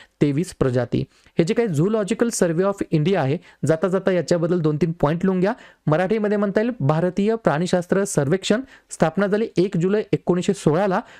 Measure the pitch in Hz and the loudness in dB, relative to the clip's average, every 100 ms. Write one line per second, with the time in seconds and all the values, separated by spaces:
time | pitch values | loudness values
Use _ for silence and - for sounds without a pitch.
0 | - _ 147 143 185 - 135 123 120 127 | -20 _ 0 0 -4 -2 0 0 -2 -4
1 | 135 _ _ - 165 220 233 143 185 220 | -4 _ _ -2 0 0 0 0 0 0
2 | 196 226 233 - 180 160 196 196 - 160 | -2 0 -2 0 0 2 -2 -2 -2 0
3 | 151 190 131 160 - _ 139 160 190 185 | 2 0 0 -4 -8 _ -2 0 0 0
4 | 180 180 151 175 160 180 156 151 170 165 | 0 -2 0 0 0 0 0 0 -2 0
5 | 143 170 190 185 190 254 - _ - 156 | -2 0 0 0 0 -2 -12 _ -2 0
6 | 185 220 208 208 208 202 233 247 135 156 | 0 0 0 0 0 0 -2 -2 0 2
7 | 180 180 202 226 - 147 180 180 170 185 | 0 0 0 0 0 0 0 -2 0 -2
8 | 196 - 135 185 - 214 262 - _ - | 0 0 0 0 0 -2 -2 -18 _ -2
9 | 165 190 196 208 220 - 190 175 185 208 | 0 0 0 0 -2 0 0 0 0 0
10 | 214 160 - 180 175 190 165 156 202 185 | -2 -4 0 -2 0 0 0 2 0 -2
11 | - - | -4 -18